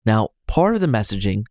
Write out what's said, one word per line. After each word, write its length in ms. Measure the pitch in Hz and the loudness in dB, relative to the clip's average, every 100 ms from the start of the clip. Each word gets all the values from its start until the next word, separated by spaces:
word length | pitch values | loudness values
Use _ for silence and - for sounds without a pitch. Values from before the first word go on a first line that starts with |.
| 110 | 0
Now, 240 | 107 107 - - | 0 0 -6 -4
part 280 | - 190 226 | 0 2 2
of 60 | |
the 60 | 175 | 0
messaging 560 | 117 104 98 98 101 110 | 0 -2 -2 -2 -2 -6